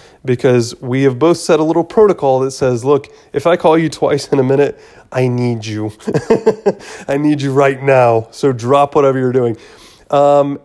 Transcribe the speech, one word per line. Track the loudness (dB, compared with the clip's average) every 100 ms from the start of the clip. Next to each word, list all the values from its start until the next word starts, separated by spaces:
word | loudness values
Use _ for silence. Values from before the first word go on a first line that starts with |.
| -20 _
Because | -6 -2 2 2 0 -6
we | -6 0
have | 0 2
both | 0 0
set | 0 0
a |
little | 2 -2
protocol | -2 2 2 2 0 0
that | -2
says, | -2 -2 -2
"Look, | 0 0 -2 -20 _
if | -4 0
I | 2
call | 2 2
you | 0
twice | -2 -2 -2 -2
in | -2
a |
minute, | 0 2 0 -2 -20 -20 -10
I | -4 -2
need | -2 -2 -4 -8
you. | -8 -8 -10 -6 -6 0 0 0
<laughs> | -2 -2 -6 -10 -18 -6
I | -2
need | 0 0
you | 0
right | 2 2 0
now. | 2 4 4 2 -2
So | -4 -2
drop | -2 0 2 2 2
whatever | 2 2
you're | 0
doing." | 0 -2 -4 -12 -20 -20 -20 -4
Um, | 2 4 4 2 -4